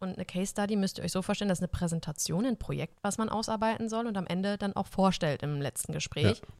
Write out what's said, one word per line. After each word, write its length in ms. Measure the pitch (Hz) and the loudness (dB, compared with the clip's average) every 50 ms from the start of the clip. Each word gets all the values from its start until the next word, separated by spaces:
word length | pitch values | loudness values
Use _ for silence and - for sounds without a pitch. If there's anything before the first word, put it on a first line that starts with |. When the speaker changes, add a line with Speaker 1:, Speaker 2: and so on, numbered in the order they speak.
Speaker 1:
Und 140 | 190 185 - | -6 -6 -6
eine 100 | - - | -6 -6
Case 260 | - - 180 196 - | -4 -4 -2 -2 -2
Study 240 | - 208 202 202 220 | 0 0 0 2 2
müsst 240 | 202 190 185 - - | 2 2 0 0 -2
ihr 60 | - | -4
euch 80 | 165 | -2
so 100 | - 185 | -2 -2
vorstellen, 260 | 180 - 202 - 208 202 | 0 0 0 0 2 0
das 100 | 180 - | 2 2
ist 40 | |
eine 60 | 185 175 | 0 -2
Präsentation, 760 | - - 180 165 165 160 - 160 151 - - - 156 180 240 | -2 0 0 0 0 -2 -2 -4 -4 -4 -2 0 0 2 2
ein 120 | 269 220 - | 2 0 0
Projekt, 400 | - - 139 143 160 - - - | -2 -2 -4 -4 -4 -6 -6 -4
was 140 | - 202 190 | -2 -2 0
man 120 | - 220 - | 0 0 0
ausarbeiten 600 | - 220 226 - 220 208 220 220 220 - 226 220 | 0 -2 -2 -2 0 2 2 2 2 0 -2 -2
soll 180 | 226 226 233 233 | -2 -2 -2 -2
und 80 | 208 | -2
am 100 | 196 175 | -2 -2
Ende 320 | - 175 185 190 202 208 202 | 0 0 0 0 0 0 0
dann 160 | 208 202 - | -2 -2 -2
auch 140 | 196 190 - | -2 -4 -2
vorstellt 560 | - - 190 190 180 - 175 151 139 - - | 2 4 6 6 6 4 2 0 0 0 0
im 160 | 147 147 143 | -2 0 0
letzten 320 | 139 131 - - - - | -2 -2 -4 -4 -6 -4
Gespräch. 480 | 151 151 - - - 147 151 - - - | -4 -4 -4 -4 0 4 4 4 4 2
Speaker 2:
Ja. 80 | - - - | -2 -16 -20